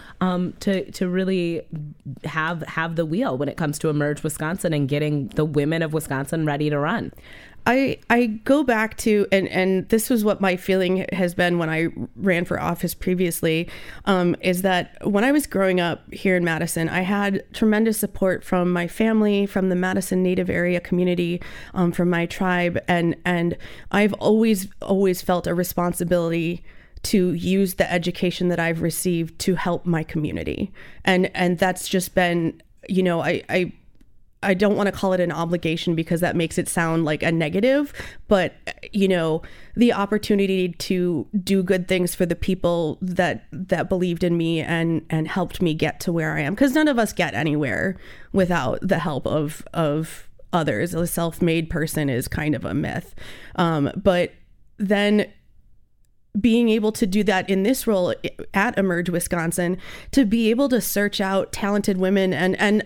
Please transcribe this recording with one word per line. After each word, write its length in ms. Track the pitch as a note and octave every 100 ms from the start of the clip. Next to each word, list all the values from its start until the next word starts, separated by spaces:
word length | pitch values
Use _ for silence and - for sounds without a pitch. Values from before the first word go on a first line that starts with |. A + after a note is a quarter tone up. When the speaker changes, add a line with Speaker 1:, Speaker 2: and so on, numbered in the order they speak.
| - -
Speaker 1:
um, 320 | F#3 F3+ F3+ -
to, 280 | - F#3+ -
to 160 | - F#3
really 540 | F3+ F#3+ F#3 E3+ E3 - D#3+ D3 - - C3
have, 380 | D#3 D#3+ D#3+ F3
have 320 | D3 - E3
the 100 | E3
wheel 320 | D#3+ E3+ B3 C3
when 120 | C#3+
it 80 | -
comes 200 | D#3+ D3+
to 80 | D#3+
Emerge 340 | D3 D3 D3
Wisconsin 500 | D#3 - D#3 F3 E3+
and 160 | D3+ C3+
getting 400 | C#3+ D3+ D3 C#3
the 140 | -
women 380 | D#3 D3 C#3+ E3
of 100 | D#3+
Wisconsin 540 | D#3 D#3 C3+ C#3 E3 D3+
ready 240 | C#3+ D3+
to 80 | D3
run? 340 | D3+ G#3+ D#2 - - - - - -
Speaker 2:
I, 300 | B3+ C4+ - -
I 180 | A#3+ A#3+
go 360 | G#3+ - C#4+
back 340 | B3+ A3 A3 -
to, 280 | A3+ G#3 G3
and, 160 | G3 F#3
and 400 | D#3 F#3 F#3+ -
this 200 | A3+ -
was 160 | A#3+
what 160 | G#3 F#3
my 140 | F#3+
feeling 500 | F3+ - F#3+ F3+ F#3 -
has 220 | F3 F3+
been 240 | F3+ F3+ F3
when 100 | D#3+
I 200 | D#3+ E3 - -
ran 300 | - F#3+ E3+
for 160 | F3 -
office 340 | E3+ F3 E3+
previously, 760 | - - F3+ F3+ E3 E3 D#3+ E3+ - - -
um, 320 | - F#3 F3+ -
is 220 | F#3 F3+
that 340 | F#3+ F3+ - -
when 200 | - G3+
I 80 | B3
was 160 | D4 C#4+
growing 320 | G3 F#3+ F#3
up 200 | E3+ D3+ -
here 220 | - G3 F3+
in 80 |
Madison, 440 | F3 D#3+ E3 - E3
I 120 | F3+
had 420 | F#3 G#3 G3+ G3 -
tremendous 460 | - A3 G#3+ A3+ G#3+
support 460 | G#3 - F#3+ F3+
from 260 | - F#3 F3
my 160 | F3+ E3+
family, 600 | - A3 A3 G#3 G3+ G3
from 220 | G3 F#3+
the 60 |
Madison 480 | F3+ F#3 G3 F#3 F#3
Native 260 | F3+ F#3 F3+
area 300 | F3 F3 F3
community, 640 | F3 F3+ F3+ F3 E3+ F3 - - -
um, 160 | - F3
from 180 | E3+ F3
my 160 | E3+ E3+
tribe. 520 | - F#3 F3+ F3 F3 -
And, 300 | F3 E3+ -
and 320 | F3+ F3 E3+ - - - -
I've 220 | G3+ G#3
always, 540 | - - A3 A3+ G#3 G3 -
always 400 | - F#3+ G3 F3+
felt 280 | - F3+ -
a 60 |
responsibility 1080 | F3 F3 - F3 F3 F3 F3 E3 E3+ E3 F3 - - - -
to 300 | - G#3 F3+
use 420 | E3+ F3+ F#3+ G3
the 180 | - F3
education 540 | F3 E3+ - F3+ - F3+
that 140 | E3+
I've 200 | E3 E3
received 600 | E3 D#3+ F#3 E3+ E3 -
to 160 | - F3+
help 300 | F#3 E3+ F3
my 180 | E3
community. 680 | D#3+ E3 D3+ E2+ D#2 - G3 - - -
And, 280 | - F#3 F#3
and 240 | - F3+ F3
that's 300 | F#3+ F3+ -
just 260 | F#3+ F3+
been, 480 | - F3 E3+ E3 - - - -
you 140 | F#3
know, 200 | F#3 E3+
I, 200 | C#3+ E3 -
I, 240 | F3+ F3+ - - - - - - -
I 120 | G3+
don't 220 | F#3 G#3 G#3
wanna 160 | G3+
call 200 | F#3+ G3
it 60 | F#3
an 140 | E3+
obligation 640 | D#3 E3+ F3 E3 E3 -
because 260 | E3 E3 E3+
that 160 | E3+ E3
makes 220 | E3 -
it 100 | -
sound 360 | - E3 E3
like 180 | D#3 D3+
a 100 | -
negative, 600 | E3 D#3 F#3 B3 C#4 C#4+ - - - -
but, 260 | G3+ E3+ - - - -
you 160 | G#3 F#3+
know, 340 | F3+ E3 D#3+ - - -
the 180 | - A#3+
opportunity 760 | - G3+ G#3+ - G#3 G3 F#3+ F3+
to 580 | E3 - F#3 F3+ D#3+ - G3+
do 200 | F3+ G3
good 260 | F3+ F#3 F3+
things 260 | F#3+ F3
for 120 | - F3+
the 100 | E3+
people 640 | - F#3 F3 E3+ D#3 -
that, 460 | F#3 F3 F3 C3 -
that 380 | - F#3 E3+ D#3
believed 340 | F#3+ F3+ E3+
in 140 | F3+ E3+
me 240 | E3 E3
and, 440 | - E3+ E3 D#3+ -
and 160 | D#3+ D#3+
helped 360 | - E3+ -
me 120 | F3+
get 240 | D#3 D#3 -
to 120 | -
where 220 | E3+ D#3
I 80 | D#3
am. 120 | C#3+
'Cause 200 | G3+ C#4
none 120 | C#4+ D4+
of 120 | A#3+
us 140 | G#3
get 220 | - E3+
anywhere 600 | G2+ D#3+ D3 C3+ F#2+ G3 F#3 - - -
without 460 | G3 F3+ F3 B2 B2
the 160 | F#3+ E3+
help 260 | D#3+ C#3 -
of, 400 | D3 D3 - -
of 560 | - D#3 D3+ D#3+ - - - -
others. 420 | F3+ D#3 G#2+ E3+
A 120 | E3 E3+
self-made 600 | - E3+ - F3 E3 D#3+
person 380 | E3 D#3 - C#3
is 200 | B2 B2+
kind 260 | - D3+
of 100 | D3
a 100 | -
myth. 400 | C#3+ - - - - - - - -
Um, 340 | E3+ D#3 C#3 -
but 360 | G3+ F3+ F3 - - - - -
then 480 | G3 G3+ G#3 G#3 - - _ - - - - _ _ _ _ G#3
being 300 | A3 A3+ A#3
able 240 | A3 G#3+
to 140 | A3 G#3
do 180 | G3+
that 240 | G#3 F#3 F3
in 140 | F#3+
this 240 | G3 C4 -
role 280 | G3 F3+ - - - -
at 240 | F#3+ A3 A#3
Emerge 320 | G3 F3 F3
Wisconsin, 720 | E3+ - F3 E3 F3+ F3 F3+ - - -
to 160 | C#4 A3
be 240 | A#3 A3
able 180 | A#3 C#4
to 140 | B3
search 360 | - G3+ G#3 -
out 320 | F#3+ G3 -
talented 460 | - G3+ G3+ G3+ F#3+
women, 380 | F#3 G3 F#3+
and, 200 | D3 F#3 F#3+
and 240 | G3+ G#3+